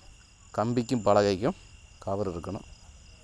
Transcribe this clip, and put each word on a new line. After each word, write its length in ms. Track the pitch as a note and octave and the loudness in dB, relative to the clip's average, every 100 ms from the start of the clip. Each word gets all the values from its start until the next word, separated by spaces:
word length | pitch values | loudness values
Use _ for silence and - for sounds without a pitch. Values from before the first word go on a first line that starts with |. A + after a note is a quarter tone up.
| - - - - - - | -20 -20 -20 -20 -10 -4
கம்பிக்கும் 480 | A2 B2 A2+ B2+ G2+ | -2 -2 -2 0 4
பலகைக்கும் 500 | G#2 G2+ F#2 B2+ F#3+ - - - - | 4 4 2 -2 -4 -12 -20 -20 -14
கவர் 320 | - G2 G2 | -6 -4 -4
இருக்கணும். 360 | E2+ F2+ G2 - - - - - - | -6 -8 -10 -12 -20 -20 -20 -20 -20